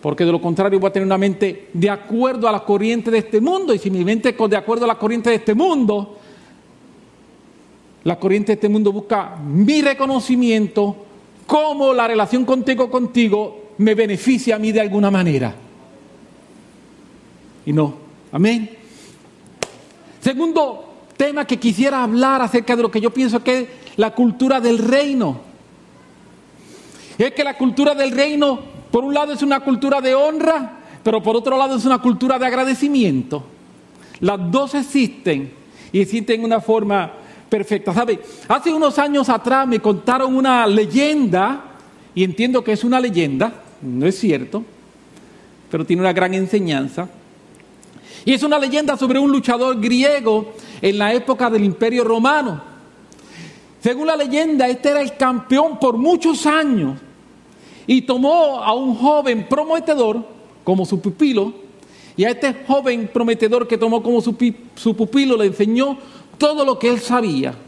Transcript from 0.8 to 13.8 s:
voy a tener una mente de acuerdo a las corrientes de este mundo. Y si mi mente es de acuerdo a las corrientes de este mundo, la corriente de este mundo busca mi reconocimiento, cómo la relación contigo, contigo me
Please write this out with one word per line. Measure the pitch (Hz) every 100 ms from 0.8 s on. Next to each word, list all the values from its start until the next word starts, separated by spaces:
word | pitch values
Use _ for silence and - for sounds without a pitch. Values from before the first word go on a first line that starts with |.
voy | 190
a |
tener | 196 190
una | 190
mente | 196 190 202 - -
de | 175 196
acuerdo | 202 - 226 254 247 220
a |
las | 214
corrientes | - 202 220 233 226
de | 226
este | 220 214
mundo. | 254 381 370
Y | 214
si | 196
mi | 190
mente | 180 220 247
es | 240 220
de | 202
acuerdo | 196 233
a | 233
las | 220
corrientes | 214 233 233
de | 226
este | 226
mundo, | 214 359 311 226 208 202 - - - - - _ - - - - _ _ - - _ - - _ -
la | 165 170
corriente | 190 202 208
de |
este | 214 208
mundo | 214 202
busca | 202 208 214 165 175
mi | 147 151 208 302
reconocimiento, | 285 269 269 269 - 247 247 220 208 - 202 202 - - - - -
cómo | 302 302 285 269
la | 254 226
relación | 226 202 247
contigo, | 254 262 240 247 247
contigo | 254 247 240 226 208 214 - -
me | -